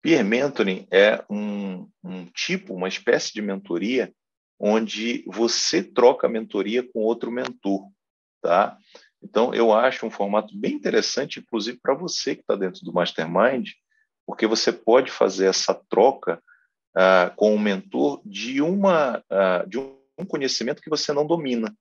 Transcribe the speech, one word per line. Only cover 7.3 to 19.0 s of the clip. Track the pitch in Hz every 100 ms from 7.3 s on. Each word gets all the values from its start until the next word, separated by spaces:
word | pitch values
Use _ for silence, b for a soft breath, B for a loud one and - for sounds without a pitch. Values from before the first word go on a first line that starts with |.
mentor, | 120 135 127 98 98 - _ _ _ _ _
tá? | 85 85 104 - b b b _
Então, | - - 120
eu | - 117
acho | 107 127 127 113
um |
formato | - 101 104 107 101
bem | 104
interessante, | 294 - 117 104 - 147 -
inclusive | - 113 104 123
pra | -
você | 135 175 - - 147
que |
tá | _
dentro | 104 95 90
do | 90
Mastermind, | 87 87 - 82 87 113 135 101 - _ _ _ _ -
porque | - 110
você | 110 -
pode | - - 120 160
fazer | - 104 95 95
essa | 92 -
troca, | 95 _ - 120 - - 85 b b b _ _
ah, | 95 92 92 90
com | - 107
o | 107
mentor | 104 98 92 123 143 139
de | - 98 113 135
uma, | 151 196 196 170